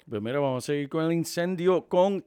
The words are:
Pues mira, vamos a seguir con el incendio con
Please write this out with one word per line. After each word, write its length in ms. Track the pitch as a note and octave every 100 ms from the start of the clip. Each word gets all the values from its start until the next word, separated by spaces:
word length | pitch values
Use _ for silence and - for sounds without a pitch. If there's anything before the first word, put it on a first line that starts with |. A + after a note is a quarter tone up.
| -
Pues 140 | G#2+
mira, 160 | A2 C#3+
vamos 240 | C#3 B2+
a 40 | C3+
seguir 220 | D3 C#3+
con 160 | D#3+
el 80 | D#3+
incendio 760 | E3+ D#3+ - F3 F#3 F3 F3+ -
con 360 | F3+ G3 F#3+